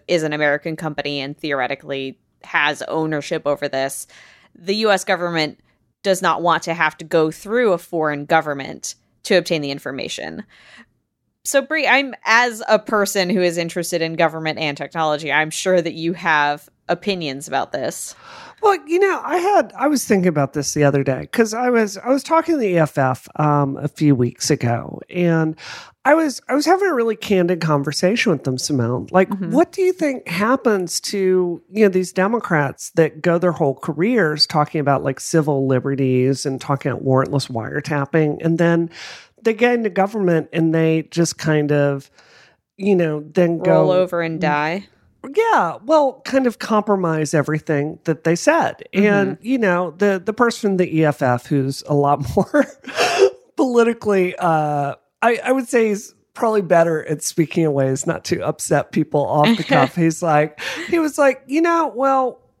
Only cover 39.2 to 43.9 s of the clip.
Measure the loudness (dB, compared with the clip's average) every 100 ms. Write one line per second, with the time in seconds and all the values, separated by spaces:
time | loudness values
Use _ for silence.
39.2 | -20 _ -2 2 2 2 0 0 0 0
40.2 | 2 2 0 0 0 2 2 0 -2 -2
41.2 | -2 -2 -2 0 2 2 0 -2 -8 _
42.2 | -20 _ _ _ _ -4 0 2 2 -2
43.2 | -4 0 2 2 4 4 4